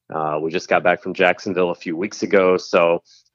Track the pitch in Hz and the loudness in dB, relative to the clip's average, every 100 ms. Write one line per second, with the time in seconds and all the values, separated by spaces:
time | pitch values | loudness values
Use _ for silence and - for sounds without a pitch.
0 | - 80 76 76 80 90 - 90 87 87 | -12 -6 -4 -4 -4 -4 0 0 2 0
1 | 95 87 92 90 - 90 87 85 - 82 | -2 0 0 0 -2 -2 -2 -2 -8 -6
2 | 104 - 104 98 92 92 - 95 85 85 | -6 -6 0 4 4 2 2 2 4 2
3 | - _ _ | -4 _ _